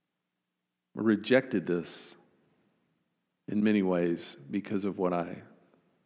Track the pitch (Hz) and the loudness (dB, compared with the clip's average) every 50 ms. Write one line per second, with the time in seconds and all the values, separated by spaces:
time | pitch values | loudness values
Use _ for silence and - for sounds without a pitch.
0 | _ _ _ _ _ _ _ _ _ _ _ _ _ _ _ _ _ _ - - | _ _ _ _ _ _ _ _ _ _ _ _ _ _ _ _ _ _ -6 0
1 | 104 113 107 98 104 - 123 131 131 - - 98 80 85 87 87 80 - - - | 2 2 2 2 4 4 4 4 4 2 -2 -2 0 0 -2 -2 -2 -6 -12 -16
2 | - - - - _ _ _ _ _ _ _ _ _ _ _ _ _ _ _ _ | -18 -20 -20 -20 _ _ _ _ _ _ _ _ _ _ _ _ _ _ _ _
3 | _ _ _ _ _ _ _ _ _ - 98 107 104 107 107 104 95 92 90 87 | _ _ _ _ _ _ _ _ _ -4 0 2 4 4 4 4 4 2 2 2
4 | 87 87 85 82 - - - - - - 117 101 - - 107 98 98 98 85 98 | 2 0 0 -2 -6 -12 -16 -16 -12 -8 -6 -6 -4 -4 -4 -4 -4 -4 -2 -2
5 | 92 90 90 87 85 87 - - - - - _ _ _ _ _ _ _ _ _ | 0 0 0 -2 -4 -6 -10 -14 -16 -20 -20 _ _ _ _ _ _ _ _ _
6 | _ | _